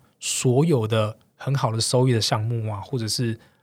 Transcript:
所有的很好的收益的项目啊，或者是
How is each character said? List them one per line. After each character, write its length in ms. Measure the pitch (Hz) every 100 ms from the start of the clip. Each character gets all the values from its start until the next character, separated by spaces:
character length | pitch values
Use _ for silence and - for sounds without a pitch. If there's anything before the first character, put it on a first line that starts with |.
| _ _
所 460 | - - 131 123 165
有 200 | 139 110
的 300 | 113 107 - _
很 200 | _ -
好 180 | 139 123
的 80 | 113
收 260 | 110 127 127
益 60 |
的 80 | 117
项 220 | 107 120
目 280 | 110 117 110
啊， 80 | 101
或 200 | 98 131
者 100 | 110
是 300 | - 120 110 _ _